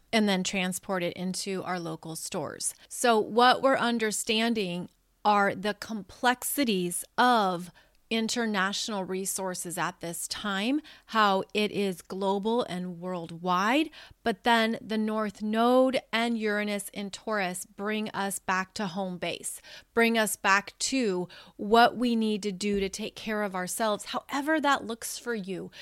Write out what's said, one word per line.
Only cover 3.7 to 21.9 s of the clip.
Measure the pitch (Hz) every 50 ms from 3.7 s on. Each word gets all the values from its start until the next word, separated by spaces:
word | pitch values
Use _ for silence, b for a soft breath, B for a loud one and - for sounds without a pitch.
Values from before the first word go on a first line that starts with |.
| 269 247
understanding | 233 240 233 233 220 214 208 - - - 226 220 226 233 240 220 202 180 175 175 180 - _ _ _ _ _ _ -
are | 214 208 202 202 196 -
the | 185 185 208 208
complexities | - - - 226 220 185 - - - - 247 247 - - - - - 285 233 208 185 180 175 175 - - - _ -
of | 247 247 247 226 208 190 180 170 180 175 b b b b b b _ _ 220
international | 226 226 220 - 247 233 220 214 202 185 190 202 - - - 220 202 190
resources | 170 185 185 196 185 - - 190 190 180 180 - 180 160 175
at | 160 170 180 -
this | - 170 170 - - -
time, | - - - 214 196 190 202 233 269 302 B B B B B -
how | - 220 214 202 190 190 - - -
it | 208 208 208
is | - - 202 196 185 -
global | - - - 185 196 190 196 202 196 226 226 240 247
and | - - 180 180 180 180 170
worldwide, | 170 185 185 180 170 170 170 165 170 180 180 180 190 214 247 294 320 320 B B B B B _ -
but | 233 220 - -
then | 247 233 233 226 220 226 -
the | - 196 220 220
North | 214 214 214 220 214 208 - -
Node | 214 214 214 220 233 240 254 254 262 262 247 262 - _
and | - 220 233 240 233 226
Uranus | 214 214 208 208 208 208 208 202 196 - -
in | - 208 196
Taurus | 185 - - - 220 208 196 180 185 - -
bring | - _ - 202 208 214 214 214 220
us | - - 196 196 196 -
back | - - 190 185 190 - -
to | - 220 185
home | 160 190 196 185 180 175
base, | - 175 160 - - - - - B B B B B _ _
bring | 233 233 233 226 226
us | 214 202 -
back | - - 202 190 202 202 - - -
to | - - - 269 254 214 185 180 180 175 B B B B B -
what | - 202 214 226 240 233